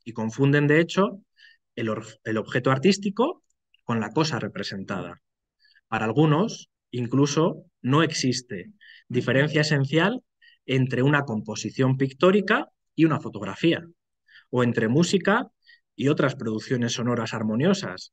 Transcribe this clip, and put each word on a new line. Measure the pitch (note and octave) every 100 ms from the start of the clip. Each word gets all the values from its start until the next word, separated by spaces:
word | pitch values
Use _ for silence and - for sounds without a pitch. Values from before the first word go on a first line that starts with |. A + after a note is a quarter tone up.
y | A#2
confunden, | A2+ A2 B2+ C#3 D3 D3
de | D#3
hecho, | F3 F#3 G#3+ G3 _ _ - _ _
el | - A2
or-, | G#2+ - -
el | - G#2+
objeto | - C3 C3
artístico | C3 F3+ G3 G#3 G#3+ D4 - _ _ _ _
con | - A#2
la | G#2+
cosa | D#3 D3 A#2
representada. | G#2 G2 - G2+ F#2+ F#2+ F2 F2 _ _ _ _ _ _ _
Para | A2
algunos, | A2 B2 D#3+ D3 A#3 - - _ _
incluso, | B2 A#2+ C3 C#3+ D#3+ F3+ D#3 - _
no | B2 D3
existe | D#3+ - C3 A#2+ - F#2+ - - - - -
diferencia | B2+ A2+ C3 D3 D3+
esencial | D3+ C#3+ C3 D#3 F#3+ B3+ - _ _ _ -
entre | C3 C3 B2+
una | C#3 C#3+
composición | C3 G#2+ A2 G#2+ G#2+ - C3 C3
pictórica | C3+ - F#3 G3+ G3+ B3 E4 _ _
y | -
una | D#3+ B2+
fotografía, | G#2+ G2 G2 F#2+ E3+ G#2+ E2+ _ _ _ _ - _
o | B2
entre | A#2+ A#2 A2+
música | C#3+ E3+ F#3+ G3 A3+ C#4+ _ _ - _ -
y | C3
otras | D#3 C#3
producciones | - A2 A2 - B2 A#2
sonoras | B2 A#2+ A#2 A2
armoniosas, | A2+ A2 A2+ F3+ G3 G2 F#2 -